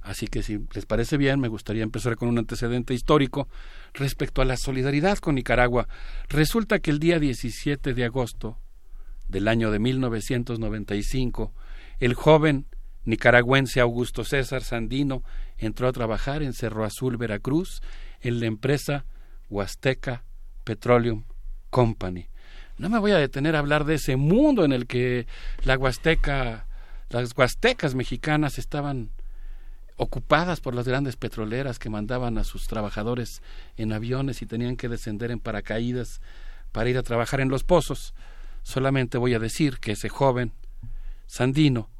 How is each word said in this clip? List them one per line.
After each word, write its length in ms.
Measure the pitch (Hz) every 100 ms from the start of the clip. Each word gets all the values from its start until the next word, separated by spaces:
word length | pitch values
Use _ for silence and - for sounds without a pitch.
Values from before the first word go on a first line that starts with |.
Así 260 | - 101 113
que, 160 | 120
si 160 | 107 104 -
les 120 | - -
parece 320 | 110 117 147
bien, 240 | 139 135
me 80 | 123
gustaría 340 | 107 - 110
empezar 320 | 110 110 120 117
con 140 | 120
un 80 | 120
antecedente 560 | 113 113 120 123 120
histórico 560 | 127 - 151 135 - 139 - - - -
respecto 480 | - 139 - 147 -
a 40 | 127
la 100 | 123
solidaridad 600 | - 131 131 143 180 202
con 180 | - 139
Nicaragua. 540 | 123 117 123 120 110 - - - -
Resulta 500 | 147 151 233 214 165
que 120 | 160
el 80 | 147
día 200 | 165 170
diecisiete 760 | 147 120 120 - 151 143 143
de 120 | 123 120
agosto 520 | 127 120 - 107 117 - - - - - - -
del 220 | 95 104
año 220 | 117 110
de 80 | 107
mil 200 | 117 131
novecientos 600 | 127 113 104 127 120 113
noventa 360 | 110 107 104 104
y 80 |
cinco, 480 | 104 135 123 - 110 - - - - -
el 140 | 123
joven 520 | 120 156 156 156 139 - - - -
nicaragüense 760 | - 110 123 120 120 135 131 131
Augusto 420 | 123 120 113 -
César 380 | 110 139 127 131
Sandino 600 | - 117 110 131 143 131 - - - -
entró 300 | 110 107 127
a 40 |
trabajar 520 | 127 113 104 - 147
en 100 | 143
Cerro 320 | 120 113 107 110
Azul, 320 | - 127 117
Veracruz, 640 | 117 104 - 147 190 - - - - -
en 180 | 123 117
la 60 | 117
empresa 600 | 110 127 143 - 143 - - - - -
Huasteca 720 | 101 98 - 135 127 - 120 - - - -
Petroleum 600 | - 110 120 123 120 110 - - - - -
Company. 560 | 131 117 113 92 90 87 - - - - -
No 120 | 160
me 100 | 226
voy 120 | 208
a 60 | 190
detener 380 | 139 139 147 156
a 40 |
hablar 260 | 143 151 147
de 100 | 156
ese 220 | - 131
mundo 480 | 143 202 302 254 156
en 60 |
el 140 | 131 123
que 400 | 123 127 123 117 - - -
la 140 | 135 131
Huasteca, 880 | 131 123 160 160 - 139 123 110 - - - - -
las 260 | 120 123 113
huastecas 600 | 123 - 226 254 151 131
mexicanas 640 | 123 123 - 151 151 -
estaban 500 | 110 147 143 135 104 - - - - - - - - -
ocupadas 640 | 127 127 - 151 175 160
por 160 | - 123
las 120 | 123
grandes 280 | 127 139 117
petroleras 640 | 117 - 107 120 135 113
que 100 | 117
mandaban 480 | 107 104 127 123 110
a 60 |
sus 240 | 104 - -
trabajadores 760 | 110 104 107 110 123 117 - - - - -
en 160 | 110
aviones 480 | 107 113 127 135 123
y 40 | 107
tenían 300 | 113 120 131
que 140 | 120
descender 420 | 117 - 104 117
en 80 | 120
paracaídas 800 | - 107 - 110 117 123 120 - - - - - -
para 160 | - 117
ir 80 | 127
a 60 |
trabajar 360 | 120 117 117 139
en 80 | 131
los 160 | 131
pozos. 500 | - 175 - 139 - - - - - -
Solamente 540 | - - 131 139 123 123
voy 180 | 123 117
a 40 |
decir 380 | 113 - 151 131
que 140 | -
ese 160 | 104 104
joven 420 | - 139 123 123 - - - - - - - -
Sandino 600 | - 123 135 151 123 104